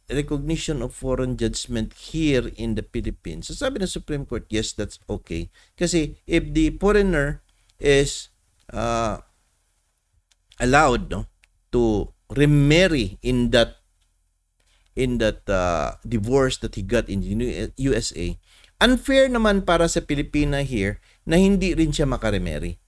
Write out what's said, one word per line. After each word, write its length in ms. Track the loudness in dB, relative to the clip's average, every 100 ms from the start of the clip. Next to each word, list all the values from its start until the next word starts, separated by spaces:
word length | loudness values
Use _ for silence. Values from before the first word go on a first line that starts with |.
| -6
recognition 720 | -4 -2 -4 -4 -4 -4 -4
of 100 | -6
foreign 460 | -6 -4 -2 -2 -2
judgment 560 | -2 -4 -6 -4 -4 -8
here 540 | -8 -2 2 2 0 -4
in 160 | -4 -4
the 80 |
Philippines, 640 | -6 -6 -6 -8 -10 -10 -10
so 80 | -6
sabi 240 | -6 -4
ng 100 | -4
Supreme 380 | -6 -6 -8 -6
Court, 180 | -8 -4
"Yes, 240 | -4 -4 -6
that's 260 | -10 -10 -10
okay." 400 | -8 -6 -8 -8 _ _ -4
Kasi 400 | -2 0 -2 -8 -2
if 240 | -2 0
the 240 | 0 0 2
foreigner 640 | 2 4 2 0 -2 -4 _ _ _ -2
is, 500 | 2 4 2 -4 -14 _ _ _ -12 -6
uh, 480 | -2 -2 -2 -4 -12 _ _ _ _ _ _ _ _ _ _ _ _ -4
allowed, 480 | 2 4 4 2 -2
no, 240 | -6 -8 _ _ _ _
to 400 | 0 2 2 -2 -10 -6 2
remarry 840 | 4 6 6 6 4 2 -2 -4
in 260 | -2 0 4 4
that, 240 | 2 -2 _ _ _ _ _ _ _ _ _ _ _
in 240 | -4 -2 0
that, 240 | 0 -2 -2
uh, 480 | 0 2 0 -2 -6 -6
divorce 560 | -4 0 2 2 -2
that 140 | -8 -8
he 80 | -2
got 240 | -2 0
in 160 | -4 -2
the 60 |
U-, 400 | -2 -4 -6 -8 -4 0
U 20 | 0
S 180 | -2
A, 240 | -6 -6 -6 _ _ _ 0
unfair 480 | 2 2 2 4 4
naman 340 | 4 2 2 2
para 240 | 2 2
sa 140 | 0
Pilipina 580 | -4 -4 -2 -2 0 -2
here 400 | -2 -2 -2 -4 _ _ 0
na 140 | 4
hindi 340 | 6 4 2
rin 160 | 2 0
siya 160 | 0 0
makaremarry. 720 | 0 -2 -2 -2 -4 -6 -10